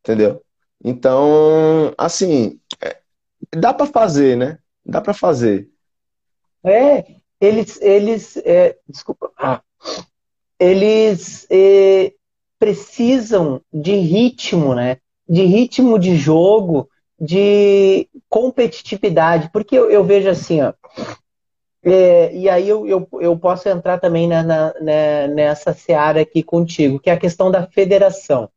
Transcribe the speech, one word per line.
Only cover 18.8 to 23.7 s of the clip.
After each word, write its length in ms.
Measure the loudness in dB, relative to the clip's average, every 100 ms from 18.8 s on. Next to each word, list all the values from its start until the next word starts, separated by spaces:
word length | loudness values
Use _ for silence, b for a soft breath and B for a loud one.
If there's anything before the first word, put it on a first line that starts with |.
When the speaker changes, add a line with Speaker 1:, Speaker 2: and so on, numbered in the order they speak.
| -14 -6 -2 0 2 0 -2
Speaker 2:
porque 260 | -8 -2 0
eu, 140 | 2
eu 140 | 2
vejo 240 | 2 2 0
assim, 320 | -4 -2 -2
ó, 140 | -2 -6 -20 B B B _ _ _ _ _ _
é, 520 | 0 4 6 4 2
e 140 | 0 0
aí 200 | 0 0
eu, 180 | -2 0
eu, 220 | -4 -4 -4
eu 180 | -2 0
posso 300 | -2 -2
entrar 300 | -2